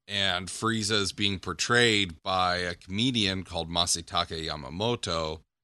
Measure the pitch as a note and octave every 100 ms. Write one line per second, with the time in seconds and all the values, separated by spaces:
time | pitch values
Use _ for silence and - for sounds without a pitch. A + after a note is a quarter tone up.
0 | - G2+ G2 F2+ F#2 - A2 A2+ G#2 G#2+
1 | F#2+ - G2+ F#2+ F#2 E2 - A#2+ A#2 G#2
2 | F#2+ D#2+ G2 F#2 F2+ F2+ F2+ E2+ - G2+
3 | C3 A#2+ G2 F#2+ E2+ F2 E2 E2+ F2 E2+
4 | D#2+ E2+ E2+ E2 D#2+ D2+ C2+ E2+ A2+ A#2
5 | G2 E2 D#2 D#2 - _